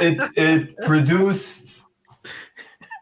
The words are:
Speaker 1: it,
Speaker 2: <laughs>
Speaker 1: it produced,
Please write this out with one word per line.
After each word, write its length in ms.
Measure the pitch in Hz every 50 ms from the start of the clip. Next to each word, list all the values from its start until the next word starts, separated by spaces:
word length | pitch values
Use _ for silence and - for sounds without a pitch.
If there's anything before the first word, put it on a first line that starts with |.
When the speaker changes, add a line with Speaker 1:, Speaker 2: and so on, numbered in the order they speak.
| 170
Speaker 1:
it, 260 | 165 156 - - -
Speaker 2:
<laughs> 40 | -
Speaker 1:
it 420 | - 156 160 160 156 143 - - - -
produced, 1000 | 160 151 156 135 139 175 185 190 196 185 190 - - - - - - - - - _ _ _ _ _ _ _ - - - - - - _ - - - - _ - - - -